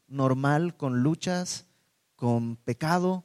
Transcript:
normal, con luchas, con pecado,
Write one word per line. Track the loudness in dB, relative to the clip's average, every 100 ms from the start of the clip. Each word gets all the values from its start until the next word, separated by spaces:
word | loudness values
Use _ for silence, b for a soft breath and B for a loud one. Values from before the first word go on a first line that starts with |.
| -10
normal, | 0 2 2 2 2 0 -2
con | -2 2
luchas, | 2 0 -2 -4 -4 -8 -14 _ _ _ _ -4
con | 0 0 -2 -6
pecado, | -6 -4 0 2 2 -2